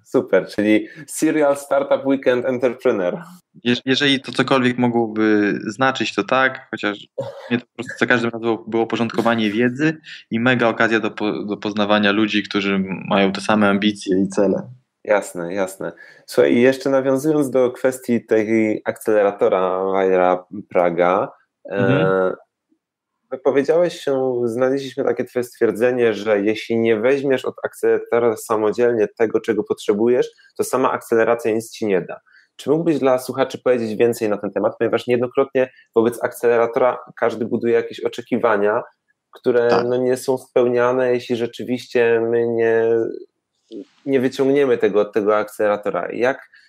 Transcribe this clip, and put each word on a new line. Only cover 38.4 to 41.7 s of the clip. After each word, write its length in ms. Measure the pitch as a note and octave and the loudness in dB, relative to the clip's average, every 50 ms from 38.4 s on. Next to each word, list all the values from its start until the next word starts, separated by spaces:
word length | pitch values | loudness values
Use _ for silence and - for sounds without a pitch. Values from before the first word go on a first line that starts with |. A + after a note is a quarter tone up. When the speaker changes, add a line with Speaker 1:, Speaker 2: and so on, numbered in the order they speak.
| G2+ A#2 G#2+ G2+ G2+ G#2 A2 B2 - - _ _ _ _ _ _ _ _ | 2 2 2 2 2 0 0 -2 -4 -8 _ _ _ _ _ _ _ _
Speaker 1:
które 380 | - - - B2+ A#2+ A#2+ A#2+ A#2+ | -12 -6 -2 0 2 2 4 4
Speaker 2:
Tak. 180 | A#2 A#2 A#2+ | 2 2 2
Speaker 1:
no, 100 | A#2+ B2 | 0 0
nie 200 | B2+ B2+ B2+ B2+ | 0 0 0 -2
są 220 | B2 - C3+ C3 B2+ | -2 -2 -2 -4 -4
spełniane, 760 | - _ - C3 B2 B2 A#2+ A#2+ A#2+ B2 B2+ C3 B2+ B2 | -4 _ 0 2 2 2 2 2 2 2 2 2 2 0
jeśli 240 | B2 A#2+ B2 - B2 | 0 -2 -2 -4 -4
rzeczywiście 840 | A2+ A#2+ A#2 - - A2 A2+ | -4 -4 -6 -6 -8 -6 -6